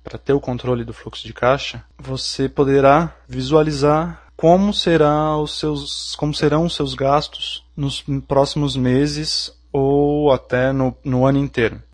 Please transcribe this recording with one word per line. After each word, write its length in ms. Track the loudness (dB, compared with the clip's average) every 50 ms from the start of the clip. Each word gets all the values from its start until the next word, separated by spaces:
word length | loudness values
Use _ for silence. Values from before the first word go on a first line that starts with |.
| -18
pra 160 | -16 -16 -6
ter 140 | -2 0 0
o 60 | 0
controle 460 | 0 -2 -6 -4 -4 -2 -2 -2 -4
do 80 | -8 -12
fluxo 320 | -14 -16 -16 -14 -14 -14
de 80 | -16 -8
caixa, 500 | 0 2 2 2 2 -2 -8 -12 -14 -16 _ _ -16
você 500 | -12 -10 -8 -8 -8 -8 -4 -4 -4 -2
poderá 680 | 0 0 2 4 4 4 6 6 6 4 2 0 -6 -14 _ -10
visualizar 920 | -8 -6 -2 2 2 2 2 2 0 0 2 2 2 2 0 -4 -8 -12 -18 _ _ 0
como 340 | 4 4 4 4 4 2
será 640 | 0 -2 0 2 4 4 4 4 2 2 0 0 0 -2
os 200 | -2 -4 -6 -6
seus, 580 | -4 -4 -4 -4 -6 -8 -10 -10 -10 -10 -8
como 200 | -6 -4 -4 -2
serão 300 | 0 0 2 2 2 0
os 100 | 0 -2
seus 180 | -4 -4 -6 -4
gastos 720 | -2 0 2 2 2 0 -4 -8 -10 -10 -10 -10 -10 -14 _ _
nos 300 | -6 -6 -6 -6 -8 -6 -6 -6 -6 -4 0
próximos 500 | 2 2 2 2 0 -2 -2 -2 -2 0
meses 720 | 0 2 2 2 2 0 -2 -4 -6 -6 -6 -6 -6 -8 -12 _ _ _ -2
ou 560 | 0 2 2 2 2 2 2 2 2 2 2
até 400 | 2 2 0 -2 -2 0 0 0
no, 240 | 0 0 0 -2 -2 -4 -6
no 220 | -4 0 2 2
ano 140 | 2 2 2
inteiro. 420 | 0 -2 -2 0 0 0 -2 -6 -14 _